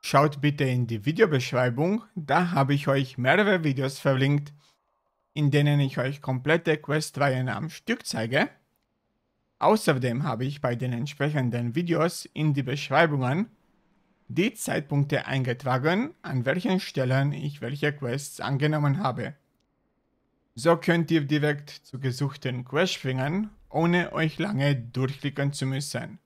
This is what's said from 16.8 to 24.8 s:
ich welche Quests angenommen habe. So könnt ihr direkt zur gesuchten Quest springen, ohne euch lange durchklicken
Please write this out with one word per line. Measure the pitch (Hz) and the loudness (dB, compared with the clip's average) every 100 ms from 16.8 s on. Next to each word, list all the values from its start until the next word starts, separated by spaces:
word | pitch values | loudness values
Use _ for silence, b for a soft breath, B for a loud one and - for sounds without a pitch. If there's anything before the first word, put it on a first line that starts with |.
| - - 127 131 139 | -2 -2 0 2 0
ich | 147 147 143 | -2 -8 -8
welche | 120 143 147 | -8 -4 -4
Quests | 147 127 135 143 - | -4 -6 -6 -6 -8
angenommen | 110 135 151 156 147 139 | -4 0 2 2 2 2
habe. | 165 123 104 - _ _ _ _ _ _ _ _ _ _ _ | 0 -2 -8 -10 _ _ _ _ _ _ _ _ _ _ _
So | - 147 170 | -2 2 4
könnt | 175 170 160 | 4 2 4
ihr | 165 | 2
direkt | 143 151 147 147 - | 2 0 0 -2 -8
zur | - _ 123 | -20 _ -6
gesuchten | 135 123 139 - 131 127 | -6 -2 -4 -4 -6 -6
Quest | 123 143 185 | -4 0 0
springen, | - 131 131 131 190 214 - _ | -2 -4 -2 -2 -2 -6 -10 _
ohne | - 170 175 170 | 0 2 2 0
euch | - 160 - | 0 -2 0
lange | 165 117 143 | -2 0 2
durchklicken | 135 | 0